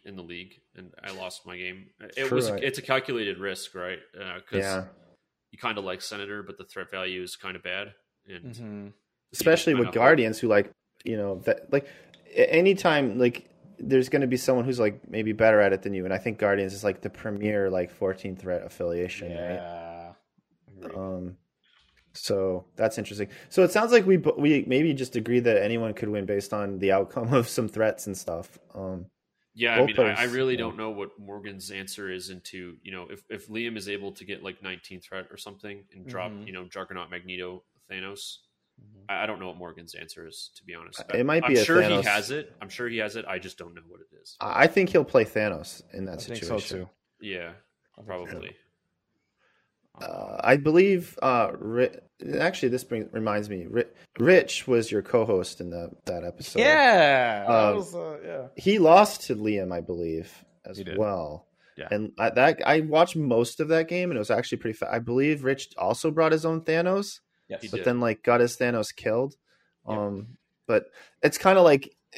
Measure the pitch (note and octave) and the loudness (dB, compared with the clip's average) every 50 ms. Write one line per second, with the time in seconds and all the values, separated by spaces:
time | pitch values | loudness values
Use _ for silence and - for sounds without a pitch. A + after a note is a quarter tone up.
0 | _ G2+ G2 F#2 F2 E2+ F2 F2 F#2 F#2+ _ _ _ _ _ - F#2 F2 _ - | _ -18 -16 -16 -16 -14 -14 -16 -16 -18 _ _ _ _ _ -20 -20 -20 _ -18
1 | - G2 F#2+ F#2+ F#2 F2+ - - _ F2 F2+ F2+ F#2 F#2 F#2 F#2+ F#2+ _ _ _ | -16 -14 -12 -12 -12 -12 -12 -14 _ -16 -14 -10 -10 -10 -12 -12 -18 _ _ _
2 | A2 - - C3 C3+ C3+ B2 B2+ B2 A2 G2+ G2 C3 C3+ B2+ C#3+ - - C3 C3 | -20 -14 -8 -6 -4 0 0 0 0 0 -2 -4 -4 -4 -6 -6 -4 -2 -2 -2
3 | C3 - B2+ A#2 G#2+ G2 F#2 F2+ G2 G2 F#2 - - - - F#2 F2+ F#2 F#2 D#2+ | -2 -4 -6 -4 -4 -4 -6 -6 -6 -8 -8 -8 -12 -14 -12 -10 -10 -10 -10 -12
4 | - _ - F2+ G2 F#2 F2 F#2 - - A#2 G2 G2 G2 F#2+ F#2+ F#2+ - - _ | -14 _ -18 -16 -14 -12 -12 -14 -12 -6 -4 -4 -2 -2 -4 -4 -6 -10 -16 _
5 | _ _ _ _ _ _ _ _ _ _ - - - A#2 G#2+ G#2 G2 F#2 F#2 F#2+ | _ _ _ _ _ _ _ _ _ _ -18 -8 -6 -6 -4 -4 -6 -6 -8 -8
6 | - - G#2+ G2+ G2+ G2+ G#2 G#2 G2 F#2+ F#2+ - F#2 _ - F#2+ F2+ - G2 F#2 | -10 -12 -10 -10 -10 -10 -10 -12 -12 -14 -16 -18 -18 _ -12 -14 -12 -10 -8 -6
7 | F#2 F#2 F2+ F#2 F2+ F2+ - - - F#2+ F#2 F2 - F2+ F#2 G2 G#2 G#2 G#2 _ | -6 -6 -6 -8 -8 -10 -12 -12 -12 -12 -12 -10 -10 -8 -8 -8 -10 -12 -16 _
8 | _ _ _ _ _ G2+ F#2+ F2 - B2 A2+ A#2+ A#2 G#2+ G#2 G2+ G2+ G2+ - _ | _ _ _ _ _ -20 -20 -16 -16 -16 -16 -14 -14 -14 -12 -14 -14 -16 -20 _
9 | _ _ _ _ _ _ - - - D#3+ D#3+ D#3+ - E3+ C#3+ B2 A#2 G#2 - A2+ | _ _ _ _ _ _ -8 -2 2 2 2 4 4 2 2 2 2 0 2 4
10 | A#2+ C#3+ E3 C#3+ A2+ A2 A2 - B2 A2+ G#2 G#2 G2+ - - _ _ _ _ _ | 6 6 6 6 4 0 -2 -2 0 4 4 4 2 0 -8 _ _ _ _ _
11 | - A#2 A2+ G#2+ G2+ G2+ F#2+ F2+ - - - - - - C#3+ C#3+ - - - - | -8 -6 -4 -4 -4 -4 -6 -4 0 0 -2 -2 -2 -2 -2 -2 -2 -2 -20 -20
12 | - _ _ _ _ - - - B2+ - - E3 F3+ G3 F#3+ F#3+ - F3 D3+ D3 | -20 _ _ _ _ -6 2 4 4 6 6 6 6 6 4 4 4 2 4 4
13 | C3+ A#2 G2+ B2+ B2 A#2+ A#2+ - - _ _ _ _ - - - - C3+ C3+ C3 | 2 0 2 2 2 2 2 -2 -14 _ _ _ _ -20 -18 -10 -2 2 4 4
14 | B2+ C3 - C#3 C#3 B2 B2+ B2 - - C3 B2 A#2 C3+ B2+ B2 A2+ G#2+ G2+ - | 4 4 2 0 2 2 0 0 2 2 2 2 2 0 0 2 0 0 0 -4
15 | - - - A2 G#2+ A2 G#2 G#2+ A2 A2+ G#2+ G#2 G2+ G2 F#2+ F#2+ - G2+ G2 F#2 | -14 -8 -6 -4 -2 -2 2 4 6 6 8 8 6 4 4 0 -2 -4 -4 -4
16 | F2+ F#2+ F#2+ G2 - A#2+ G#2 - G#2+ G2+ G2+ G2+ G2 F#2+ F#2+ G2 G#2 G2+ F#2+ - | -4 -2 -4 -2 -2 -4 -4 0 2 2 2 2 0 -2 -4 -4 -2 -4 -4 -2
17 | - G2+ - - - A2 G#2 G2+ G#2 G#2+ G#2 G2+ G2 F#2+ F#2 F#2 F2+ F2 - - | -8 -12 -12 -8 -10 -8 -6 -4 -2 -2 0 0 0 0 0 -2 -2 -4 -6 -4
18 | G#2 F#2+ F#2+ - - G2 F#2 F#2 F#2+ F#2 F2 F2 - - - - F#2 E2+ E2+ F2 | -4 -4 -4 -4 -8 -10 -10 -10 -6 -6 -6 -6 -6 -8 -10 -6 -4 -4 -2 -2
19 | F2+ F2+ - - E2+ F2 F2 E2+ F2 F2 F2+ F2+ F2 E2+ E2+ E2+ E2 E2+ E2+ E2+ | -4 -6 -6 -10 -12 -10 -10 -8 -8 -6 -8 -8 -8 -10 -12 -12 -12 -14 -14 -14
20 | E2+ F2 F2 _ _ _ _ _ _ _ _ _ _ _ G2+ F#2+ - - - F#2+ | -16 -18 -20 _ _ _ _ _ _ _ _ _ _ _ -20 -18 -16 -14 -10 -10
21 | F#2+ F#2+ F#2 F2+ F2+ F2+ F#2 _ _ _ _ _ _ _ _ _ _ _ _ _ | -8 -8 -8 -8 -8 -10 -12 _ _ _ _ _ _ _ _ _ _ _ _ _
22 | _ _ - - - - G#2 G2 F#2+ F#2+ F2+ F2+ - _ _ - A2 A2 - A#2+ | _ _ -18 -12 -4 -2 -2 0 0 0 -2 -4 -6 _ _ -2 -2 -2 -2 -4
23 | G#2 - G#2 G#2 G2+ G2 - - - - - F#3+ F3+ E3+ - G#3+ A3+ A#3 A#3+ A3+ | -8 -8 -6 -8 -8 -8 -10 -20 -14 -2 4 4 6 6 6 2 2 6 6 6
24 | F#3 F#3+ F#3+ E3+ - D3+ - - C#3+ D3+ D3+ C3+ - - B2+ C3+ D#3+ E3 C#3 C3+ | 6 6 4 4 4 2 2 4 4 4 4 4 2 2 2 2 2 2 0 -2
25 | B2+ - - A#2 G#2+ A2+ A#2+ B2 A#2+ A#2 A2 G2 G2+ G#2+ A#2 A#2 A2+ A2 G#2 - | -4 -4 -4 -4 -2 2 2 4 4 4 4 4 4 2 0 -2 -2 -4 -4 -4
26 | A2+ G#2 G#2+ G#2 G2 G2+ G2+ G2+ G2 - A2 G#2 G2+ G2 G2 F#2+ G2 F#2+ F#2+ G2 | -4 -4 -4 -4 -2 -2 -2 -2 -2 -4 -4 -4 -4 -4 -4 0 2 4 4 4
27 | G2 - - B2+ A#2 A#2 C#3+ B2 A#2+ - - C3+ A2+ G2+ - A2 A2 G#2+ - - | 2 0 -4 -6 -2 2 2 2 2 2 -2 -4 -4 -4 -2 0 0 0 0 -2
28 | - G#2 F#2 - - - E2 E2+ F2 - _ - _ _ - G2 F#2+ F#2 F#2 F2 | -8 -10 -10 -10 -8 -8 -8 -8 -10 -14 _ -20 _ _ -14 -12 -10 -10 -10 -10
29 | F#2 - _ _ _ _ _ _ _ _ _ A2 A#2 A#2 A#2 A2+ C3+ - G#2+ B2+ | -12 -16 _ _ _ _ _ _ _ _ _ 0 0 2 4 4 4 4 6 4
30 | A#2+ G#2+ G2+ A2 A#2+ B2 A#2+ C3 C3 C3 B2+ A#2+ A#2 A2+ - G#2+ A2 A2 G#2+ G2+ | 4 4 4 0 0 0 0 0 0 0 0 0 -2 -6 -6 -6 -8 -8 -6 -8
31 | G2 G2 - - G2+ G2 G2+ G#2 G2 G#2 G2 F#2+ F#2 G2 G2+ F#2+ F#2+ F#2+ - G#2 | -10 -10 -12 -18 -18 -16 -16 -14 -14 -14 -14 -14 -14 -12 -12 -12 -10 -12 -12 -10
32 | G2+ F#2+ F#2 F#2 F2+ F#2+ F#2 F2+ - - - F#2 F2+ F2 E2 - - F#2+ F#2+ F#2 | -8 -8 -8 -8 -10 -12 -16 -16 -16 -16 -14 -14 -14 -14 -16 -18 -16 -14 -12 -12
33 | F2 - G2 G2+ _ - G#2+ G2 - A2 G#2+ A2+ A#2 A#2 A2+ G#2+ F#2 G2+ G2+ G2+ | -12 -14 -16 -18 _ -14 -14 -14 -14 -10 -8 -6 -6 -6 -6 -8 -8 -8 -8 -8
34 | G2 G2 G2 - F#2+ G2 F#2+ - - F#2+ F#2 _ G2 F#2 F#2 E2+ _ - F#2+ F2+ | -8 -10 -12 -14 -14 -14 -12 -12 -12 -14 -14 _ -12 -12 -12 -12 _ -20 -20 -20
35 | - - F#2+ F#2+ F2 - - - - G#2 G2 G2+ - G#2 G2+ G2+ G2+ _ _ F#2+ | -18 -14 -14 -14 -14 -14 -18 -18 -18 -18 -18 _ -16 -16 -16 -16 -20 _ _ -20
36 | F2+ C3 A#2 F#2+ F2+ F#2 G#2 G2+ G#2 G2 F#2 F2+ F#2 F2+ - G2 F#2 - F#2+ F2+ | -18 -14 -10 -8 -8 -8 -10 -12 -14 -14 -14 -14 -14 -14 -12 -12 -12 -10 -10 -12
37 | F2+ E2 F2 F2 F2 F#2 F#2 F2+ F2+ F2+ F#2 F#2 _ _ _ _ _ - G2 F#2 | -12 -12 -14 -16 -12 -12 -10 -10 -10 -10 -12 -14 _ _ _ _ _ -14 -12 -12
38 | F#2 G2 G2+ G2+ - - - - _ _ _ _ _ _ _ _ A2 G#2 G#2+ G2 | -10 -12 -12 -12 -14 -16 -16 -18 _ _ _ _ _ _ _ _ -20 -20 -20 -20
39 | G2 - G2 F2+ G#2+ A2 G#2+ F2 F#2+ F#2 E2+ F2+ F2+ E2+ E2 E2+ E2+ E2 - - | -10 -8 -4 -4 -4 -4 -6 -8 -10 -12 -12 -12 -14 -14 -16 -16 -20 -18 -18 -18
40 | D#2+ E2 - - E2 D#2+ - - - - _ - _ F2+ F2 E2+ E2 F2 - - | -18 -18 -18 -18 -18 -18 -18 -18 -20 -20 _ -20 _ -18 -16 -16 -16 -16 -16 -16
41 | - - F#2+ A2+ B2+ C#3+ D#3 E3+ D#3 - C3 A#2 G#2 - E3 - A2 G#2+ G#2 G2 | -10 -6 -2 -2 0 2 0 2 2 4 4 4 6 6 6 4 6 4 2 2
42 | F#2+ G2+ G2+ G#2 G2+ A2 C#3 D3+ D3 - - - G#2 G2 - - A#2+ A#2 A#2 A2 | 2 2 2 0 0 -4 -8 -8 -10 -12 -18 -20 -18 -16 -10 -8 -8 -6 -4 -4
43 | G#2+ G#2 G2+ A2+ G2+ - F#2+ F#2 F2+ F2+ - - E2+ E2+ E2+ F2 E2 E2+ F#2 F2+ | -6 -6 -6 -10 -10 -8 -10 -10 -10 -12 -16 -16 -18 -18 -18 -20 -20 -20 -20 -20
44 | - _ _ - _ - - - A2 - - - C#3+ E3 - G3+ F#3 F3 - E3+ | -20 _ _ -20 _ -20 -12 -10 -6 -2 4 4 4 6 6 2 0 4 2 2
45 | C#3 - - B2+ A2 - - A2 G#2+ G#2 F2 D2+ - - - - - _ - G2 | 2 4 4 2 2 4 0 -2 -2 -2 -4 -6 -10 -14 -16 -18 -20 _ -12 -12
46 | F#2+ F#2+ E2+ D2+ - - A#2+ G#2+ F2 E2+ A2+ G#2 - - F#2+ F#2 F2+ F2 _ _ | -10 -10 -10 -12 -12 -12 -10 -10 -8 -6 -6 -6 -6 -6 -10 -10 -10 -12 _ _
47 | _ _ _ _ - G#2 F#2+ F2+ E2+ E2+ D#2+ - _ _ _ _ _ _ _ - | _ _ _ _ -14 -12 -10 -10 -10 -12 -16 -20 _ _ _ _ _ _ _ -20
48 | G#2+ G#2+ F#2 F2 F2 - - E2+ G1+ G1+ - _ _ _ _ _ _ _ _ _ | -14 -10 -10 -10 -10 -10 -12 -14 -14 -16 -18 _ _ _ _ _ _ _ _ _
49 | _ _ _ _ _ _ _ _ _ _ _ _ _ _ _ _ _ _ _ - | _ _ _ _ _ _ _ _ _ _ _ _ _ _ _ _ _ _ _ -16
50 | - G1+ G1+ G1+ G1+ G1+ G#1 - - A#2 C3+ D3 C#3 D#3 D#3 F3+ G3 G3+ F#3+ F3 | -14 -12 -10 -10 -10 -10 -8 -2 4 4 4 6 4 6 6 6 8 6 4 2
51 | E3+ - - - - C3+ B2 A#2+ A2 - - - - G#2+ A#2 B2 B2+ B2 - - | 0 -6 -8 -2 0 2 2 2 2 0 -2 -8 -8 -4 0 0 0 0 0 -8
52 | _ _ _ - - - C#3+ - D#3 F3+ F#3 - C#3+ B2 A#2+ B2 B2 - A#2+ A2 | _ _ _ -14 -10 -6 -2 0 0 0 0 0 0 0 0 0 -4 -6 -6 -6
53 | G#2 - - A2+ A2 G#2+ G#2 G#2 G#2 G#2 G2+ F#2 E2 - G#2+ A#2+ - - _ _ | -6 -6 -6 -4 -2 -2 -2 -2 -4 -4 -8 -10 -8 -4 -2 -2 -2 -2 _ _
54 | - _ _ - A2+ E3 F#3 F3 - - - - - C3 B2 A#2 A2 - A2 G2+ | -20 _ _ 2 6 8 8 6 6 4 -6 -8 0 2 2 2 2 2 -2 -2
55 | - - - A#2 A2 A#2 G2+ F#2 F2+ - - - F2+ F2 E2+ F2 E2+ F2 - _ | -2 2 2 2 4 4 2 0 0 -2 -8 -12 -12 -10 -10 -10 -12 -12 -14 _
56 | - - F2+ E2+ F2 F2 - - - - - G#3+ A#3+ D4 D#4 D4+ C#4 B3 G#3+ F3+ | -8 -8 -6 -6 -6 -8 -10 -12 -14 -6 0 2 4 4 6 6 6 6 8 8
57 | D#3 C#3+ C#3 B2+ B2 A#2 G#2+ G2+ G2+ A#2 A#2 A2 G#2+ G#2 G#2 G3 F3+ E3 F3 F3 | 8 8 6 4 4 2 0 -2 0 4 4 6 6 6 4 0 -4 -6 -8 -10
58 | E3 D#3+ D3+ - - E3 E3 C#3 B2 C3 - - - F#3+ G#3 G#3+ E3 D#3 E3+ G3 | -8 -8 -10 -12 -12 -12 -10 -10 -12 -12 -12 -2 2 4 4 6 8 10 10 10
59 | G#3+ G3+ - - - - B2 G#2 G#2+ A2 G#2+ G2 F#2 F2+ F2+ E2+ E2+ F2+ F2+ E2+ | 8 8 2 -8 -6 -6 -6 -2 0 0 0 0 -2 -4 -4 -6 -6 -6 -6 -6
60 | E2+ E2 D#2+ D#2+ E2 - - - _ _ _ _ - - F#2+ G2+ F#2+ F2 D#2+ G2 | -4 -4 -4 -6 -8 -10 -16 -20 _ _ _ _ -18 -16 -14 -14 -12 -8 -4 -2
61 | G#2+ G#2 G2 F2+ D#2+ D2 D2+ - _ _ _ _ _ _ _ - - - G#2+ G#2 | -2 -2 -2 -4 -6 -10 -12 -14 _ _ _ _ _ _ _ -14 -8 -6 -4 -4
62 | G#2+ F#2 - - A2 A2+ A2+ A#2+ C3+ D#3+ D3 - - - D3+ D#3+ D#3 D3+ F#3 - | -4 -6 -4 -2 -2 0 4 4 4 4 4 2 2 2 2 2 2 2 4 4
63 | F3 F3 - D#3+ D3 C3 A#2 A#2 A#2+ - - - D#3 D3+ D#3+ D#3+ D#3+ D#3+ F3 F3+ | 4 4 2 -2 0 2 2 2 2 0 -2 -6 -2 0 2 0 0 0 -2 -4
64 | F3+ F3+ D3+ A2+ G#2 G#2+ A2+ A#2+ B2 - B2+ - - A2+ A2 - - - - A#2+ | -2 -2 -2 -4 0 0 0 0 0 -2 -6 -6 -4 -6 -6 -6 -6 -4 -4 -4
65 | A#2+ A#2+ A#2+ C3 C#3 D3+ D3+ C#3+ B2+ C3+ C#3 C#3 - - - - F2+ G2 A#2 - | -4 -2 0 2 2 2 2 0 0 -2 -2 -2 -4 -12 -6 -2 0 0 0 0
66 | - D#3+ D3+ D#3+ D#3+ D#3 D#3+ D#3 D#3 E3 E3 D#3+ D#3+ - D#3+ E3 E3+ F3+ F#3+ G3 | -2 -2 2 2 4 4 4 2 2 0 -2 -2 -2 0 0 0 2 2 0 -2
67 | G3+ G3+ - - _ _ _ _ _ - - - - G2 A2+ A#2 F2+ B2 B2 B2 | -2 -6 -10 -16 _ _ _ _ _ -14 -12 -12 -10 -8 -6 -2 0 0 2 2
68 | A#2+ A2+ G#2+ - - B2 A#2+ A#2+ A#2+ A#2+ - - B2+ B2 A#2+ A2+ G#2+ - - - | 2 0 0 0 2 2 4 4 4 2 2 -2 -2 0 0 -2 -4 -4 -8 -6
69 | - A2 A2+ A#2+ C3+ D3 - _ _ _ _ _ _ _ _ _ _ G#2+ G#2+ G#2 | -4 -2 0 0 -2 -4 -6 _ _ _ _ _ _ _ _ _ _ -8 -6 -4
70 | G#2 G#2 G2+ G2 G#2+ A#2 B2+ _ _ _ _ _ _ - A2 - - - _ - | -4 -4 -6 -8 -12 -14 -18 _ _ _ _ _ _ 2 2 2 2 0 _ -20
71 | - _ _ - - D#3 - - - F#3+ F#3+ F#3+ F3 D#3+ C#3+ C#3 C#3 - _ _ | -20 _ _ 0 0 0 0 4 4 6 8 8 8 8 8 6 2 -4 _ _
72 | _ _ - | _ _ -10